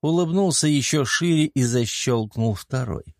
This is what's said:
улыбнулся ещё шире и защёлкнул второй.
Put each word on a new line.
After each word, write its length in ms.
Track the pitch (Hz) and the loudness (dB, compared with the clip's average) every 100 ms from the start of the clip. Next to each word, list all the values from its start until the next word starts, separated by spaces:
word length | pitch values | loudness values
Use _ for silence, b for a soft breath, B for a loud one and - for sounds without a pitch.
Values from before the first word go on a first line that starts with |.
улыбнулся 680 | 147 170 170 180 196 151 156 | 0 0 2 2 2 2 2
ещё 360 | 147 127 156 | 2 2 0
шире 420 | 131 - 170 160 156 | 0 0 2 2 2
и 180 | - | 2
защёлкнул 880 | 123 123 117 - - 120 110 - 113 | 0 0 -2 -4 -2 0 -2 -2 -2
второй. 640 | 104 - 131 123 78 - - | -2 -4 -6 -4 -6 -10 -20